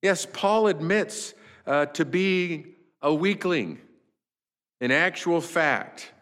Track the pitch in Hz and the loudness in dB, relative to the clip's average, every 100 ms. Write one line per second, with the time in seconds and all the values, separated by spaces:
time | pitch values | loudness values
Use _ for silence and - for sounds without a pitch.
0 | 190 180 - - 196 214 214 160 160 208 | 2 0 -4 -2 2 4 4 2 0 0
1 | 180 - - - - - - 139 147 - | 0 -6 -12 -16 -20 -18 -2 0 0 -2
2 | 151 160 190 185 180 160 - - _ _ | -2 2 2 0 0 -6 -10 -20 _ _
3 | 143 151 185 202 180 170 92 78 - _ | 0 2 2 0 0 0 -2 -8 -16 _
4 | _ _ _ _ _ _ _ _ 123 139 | _ _ _ _ _ _ _ _ 0 2
5 | 180 180 - 170 170 170 151 131 - - | 2 0 0 0 0 0 2 0 -4 -14
6 | - - | -20 -20